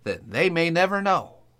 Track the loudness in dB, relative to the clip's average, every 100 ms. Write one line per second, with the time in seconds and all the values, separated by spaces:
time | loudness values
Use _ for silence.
0 | -8 -6 -4 0 0 2 0 2 0 0
1 | 0 0 -2 -16 _